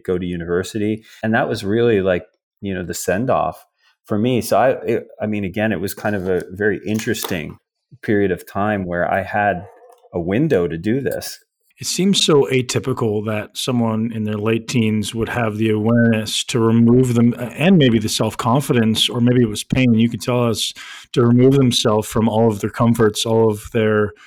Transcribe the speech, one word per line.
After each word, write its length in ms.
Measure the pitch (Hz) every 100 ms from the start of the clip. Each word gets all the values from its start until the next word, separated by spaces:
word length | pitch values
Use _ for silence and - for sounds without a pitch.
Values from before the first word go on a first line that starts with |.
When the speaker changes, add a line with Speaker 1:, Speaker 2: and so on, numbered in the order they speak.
| -
Speaker 1:
go 120 | 90
to 80 | 90
university. 800 | 87 82 87 95 110 104 110 - -
And 100 | 110
that 160 | 113 -
was 160 | 107 98
really, 360 | 113 120 104
like, 260 | 95 90 - _ _ _
you 120 | 101
know, 100 | 92
the 100 | 87
send 360 | - - 90 131
off 360 | 85 80 - _ _ _ _ -
for 120 | 104
me. 220 | 123 123
So 160 | - 98
I, 120 | 131 - 92
it, 220 | 117 - -
I 60 | 107
mean, 180 | 104
again, 280 | 95 95 110
it 100 | 90
was 120 | 95
kind 220 | - 107 92
of 140 | 90
a 140 | 90 -
very 280 | 92 104 95 -
interesting 720 | 110 120 107 - 90 76 - _ _ _ -
period 300 | - 104 98
of 160 | 87 -
time 380 | 98 104 104 90
where 260 | 87 87
I 100 | 95
had 460 | 92 104 104 87 95 - - _ _
a 60 | 90
window 480 | 160 113 156 104 85
to 100 | 82
do 240 | 104 131
this. 420 | 127 - - - _ _ _ _
Speaker 2:
It 60 | -
seems 360 | - 190 190
so 200 | - 147
atypical 800 | 135 131 127 117 131 127 113 107 107
that 320 | 107 101 -
someone 540 | - 123 113 110 113
in 120 | 113
their 140 | 107 107
late 300 | 110 113 113
teens 480 | 127 110 107 101 113
would 140 | 107
have 280 | 123 110 107
the 140 | 110
awareness 720 | 107 110 117 117 110 110 -
to 160 | - 120
remove 560 | 113 117 117 123 127 120
them, 180 | 117 117
and 400 | 120 - 165 185
maybe 180 | 131 113
the 100 | 107
self-confidence, 1040 | - 110 - 117 135 147 123 110 107 -
or 100 | 123
maybe 220 | 120 123
it 80 | 113
was 140 | 104
pain, 320 | - 131 127 110
you 120 | 117
could 140 | 117
tell 220 | - 123
us, 300 | 120 104 - - - - -
to 120 | - 120
remove 300 | 120 131 139
themselves 520 | 127 117 123 107 107
from 220 | 117 110
all 180 | 107 117
of 140 | 104
their 80 | 107
comforts, 560 | - 117 117 107 - 117
all 240 | 113 113
of 220 | 104 -
their 420 | 117 110 107 104 -